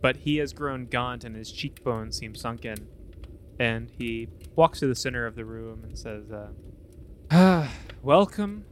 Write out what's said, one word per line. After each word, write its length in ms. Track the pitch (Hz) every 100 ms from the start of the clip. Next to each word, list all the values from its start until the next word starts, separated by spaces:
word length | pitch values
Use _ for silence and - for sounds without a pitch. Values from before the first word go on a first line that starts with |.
but 160 | 131 131
he 200 | - 151
has 160 | 147
grown 320 | - 147 131 123
gaunt 380 | 123 123 123
and 120 | 120 110
his 160 | 110
cheekbones 640 | - 143 - - 113 110 113
seem 180 | 110 107
sunken. 520 | 120 117 120 107 - - - - - - - -
And 300 | 120 113 117 -
he 300 | 120 113 117 - - -
walks 240 | 165 -
to 80 | 139
the 80 | 123
center 300 | 135 123 117
of 100 | 113
the 80 | 110
room 380 | 113 113 110
and 140 | 113 113
says, 340 | 113 107 104
uh, 180 | 107 104 - - - -
<sighs> 420 | - - - -
"Ah, 400 | 160 185 180 143 - - -
welcome. 640 | 131 151 196 - 208 208 -